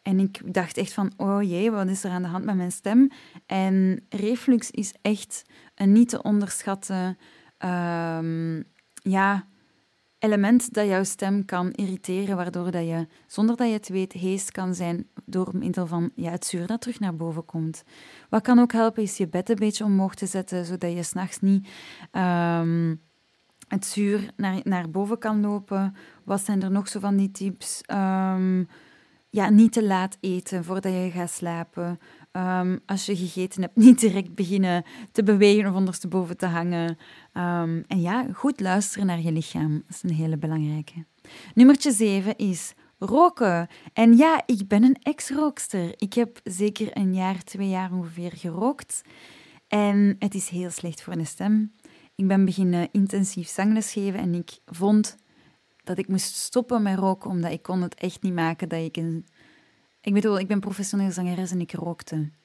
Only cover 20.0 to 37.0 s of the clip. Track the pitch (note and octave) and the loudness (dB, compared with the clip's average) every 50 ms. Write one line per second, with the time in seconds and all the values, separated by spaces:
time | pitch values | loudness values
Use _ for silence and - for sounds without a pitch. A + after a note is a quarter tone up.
20 | F#3+ F#3+ - - G3+ F#3 - F#3+ F#3 - F#3 F3+ F3 E3+ F#3 F3+ F3+ E3+ E3+ F3 | 2 0 -2 -6 -8 -6 -4 -6 -6 -4 -6 -6 -4 -6 -6 -4 -4 -4 -4 -4
21 | E3+ - - F3+ F#3+ F#3 - - - G3 G3 G3 G3 - - - - - - - | -6 -6 -6 -6 -6 -6 -6 0 2 2 2 2 0 -6 -18 -20 -20 -20 -20 -20
22 | F3 - - F3+ F#3 F3+ F3 F3 E3+ E3+ E3+ E3+ E3 E3 E3+ E3+ E3 E3 D#3+ D#3 | -20 -8 -4 -2 0 2 2 2 2 0 0 0 0 2 2 2 0 0 -2 -4
23 | _ _ _ _ _ _ _ _ _ _ _ _ - _ - F#3+ G3 - - G3+ | _ _ _ _ _ _ _ _ _ _ _ _ -12 _ -6 -6 -4 -4 -2 -2
24 | G#3 G3+ G3+ G#3 G3 A3 - - G3+ F#3+ F#3+ F#3 - G3 F#3+ F3+ E3+ E3 D#3 F#3+ | 0 0 0 0 -2 -6 -6 -4 -4 -2 -2 -2 -2 -2 -2 -2 -2 -4 -4 -4
25 | G3+ G3+ A#3 A3+ - A3 G#3+ G#3 G#3 G#3 G#3 G3+ G3 _ G3+ F#3+ G3 F#3+ G3 - | -2 -2 -4 -4 -2 -2 0 0 0 0 -2 -4 -4 _ -2 -2 -2 -2 -4 -8
26 | - - - _ _ - G3 G3+ G3 - G#3 G3 F#3+ F#3+ F#3+ G3+ G3 - - G#3 | -20 -20 -20 _ _ -4 -4 -2 -2 -2 -2 -2 0 0 -2 -2 -2 -4 -8 -6
27 | G3 G3+ G3+ G3 G3 F#3+ G3 - G3 G3 F#3 - - - - - - - - G3+ | -2 0 2 2 2 0 -2 -6 -6 -6 -6 -6 -10 -10 -10 -10 -8 -6 -2 -2
28 | F#3+ F#3+ F#3+ F#3+ F#3+ F#3+ F#3+ F#3 F#3 F#3 F#3 F#3 F3+ - - - - _ _ _ | 0 0 0 0 0 0 0 0 2 2 2 0 0 -2 -8 -20 -20 _ _ _
29 | _ _ _ _ _ _ - G#3 F#3+ G3+ G#3+ G#3 A3+ A3+ A3+ A#3 G#3+ G3+ F#3+ F#3 | _ _ _ _ _ _ -2 0 4 8 10 10 10 8 6 2 2 2 2 0
30 | F#3 F#3+ - _ - G3 F3+ F3+ F3+ - G3 F#3 E3 E3+ F#3 F#3+ F#3+ F#3+ F#3 F3+ | 0 -4 -6 _ -4 -4 -4 -4 -6 -6 -6 -6 -4 -4 -6 -4 -2 -2 -2 -2
31 | F#3 F#3 E3 F3+ F3 F3 - - F3+ F3 E3+ E3+ E3 _ _ - F3 F3 F3 E3 | -2 -2 -4 -4 -6 -6 -6 -8 -6 -6 -6 -6 -8 _ _ -8 -6 -6 -6 -8
32 | _ - - - - _ _ F#3 F#3 F#3 F#3 F3+ F3+ F#3 F#3 - _ - G3 F#3+ | _ -20 -20 -20 -20 _ _ -4 -2 0 0 0 0 0 -2 -4 _ -6 -6 -4
33 | - G3 G3+ E3+ F#3 E3+ - F#3 F#3 F#3 - F#3 F3+ F3 _ A#3 A3 B3+ A#3+ - | -2 -4 -4 -4 -4 -6 -4 -6 -6 -6 -4 -6 -6 0 _ 6 6 6 6 4
34 | A3+ G#3+ F#3 G3 F#3+ - - - F#3+ E3+ G3 G3 F#3+ F3+ F3 F3 E3+ - - - | 2 0 0 0 -6 -6 -6 -6 -4 -2 0 0 0 0 0 -2 -4 -8 -16 -20
35 | A3+ - _ - G#3+ G3+ G#3+ F#3+ G#3 G#3 G3+ G#3+ G#3 G3 F3+ F#3+ G3 F#3 F3+ - | -20 -4 _ 0 4 4 6 6 8 6 6 6 4 2 0 0 0 -2 -2 -6
36 | - F3+ F3 F#3+ F3+ E3 F3+ - - F3+ E3+ E3+ E3+ F3 F3 E3+ E3 E3+ E3 - | -8 -4 -2 -2 -2 -4 -6 -4 -4 -2 -2 -2 -2 -2 -2 -2 -2 -4 -4 -8